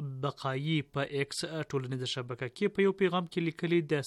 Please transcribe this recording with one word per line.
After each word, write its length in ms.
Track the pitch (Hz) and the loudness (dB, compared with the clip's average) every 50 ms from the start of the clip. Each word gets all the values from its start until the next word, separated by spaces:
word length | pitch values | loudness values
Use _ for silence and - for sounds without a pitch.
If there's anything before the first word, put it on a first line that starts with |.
| 147 139 131 131 135 | -8 -8 -4 -4 -4
بقایي 500 | 143 - - - 135 131 135 143 156 160 151 139 - - 143 | -4 -4 -4 -4 -2 -2 0 0 2 2 2 0 0 -2 -4
په 240 | 139 - 143 139 | -2 0 0 -2
ایکس 240 | 139 - - - - | -2 -2 -2 -4 -4
ټولنیزه 680 | 143 160 160 147 - 143 135 127 123 135 127 127 120 - | -4 -4 -4 -4 -2 -2 -2 -2 -2 -4 -4 -2 -4 -4
شبکه 340 | 131 123 123 123 - 131 120 | -4 -4 -6 -6 -6 -6 -6
کې 260 | - - 208 196 202 | -2 0 0 2 4
په 120 | - 196 196 | 4 4 4
یو 100 | 190 196 190 | 4 4 2
پیغام 280 | 175 170 180 175 - | 2 2 0 0 0
کې 160 | - 175 170 160 | -2 0 0 0
لیکلي، 320 | - - 180 160 170 175 160 147 156 | 0 -2 0 2 2 2 4 2 0
د 100 | 143 131 | 0 0